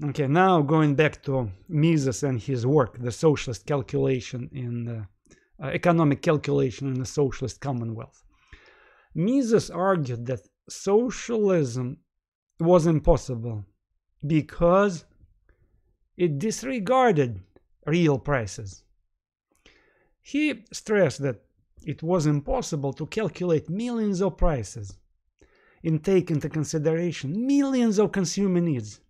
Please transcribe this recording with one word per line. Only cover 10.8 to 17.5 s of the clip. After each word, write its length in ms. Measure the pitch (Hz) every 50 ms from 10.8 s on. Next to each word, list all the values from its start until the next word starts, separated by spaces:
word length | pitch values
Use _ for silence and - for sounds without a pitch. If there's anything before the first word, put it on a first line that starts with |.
| - 196 202 220 247 254 - - - - 240 220 208 196 185 170 143 120 117 127 123 123 139 - _ _ _ _ _ _ _ _ _ _ _ -
was 280 | 165 170 180 180 151 170
impossible 800 | 160 143 - 170 165 135 - - 127 117 113 120 113 104 98 - _ _ _ _ _ _ _ _ _ _ - 143
because 800 | 160 151 139 - - - 175 170 180 196 202 208 175 147 - _ _ _ _ _ _ _ _ _ _ _ _ _ _ _ _ _ _ _ _ _ _ -
it 220 | 180 170 143 139
disregarded 1040 | 185 220 - - 220 262 269 240 185 196 254 262 254 233 185 147 135 120 107 92 - _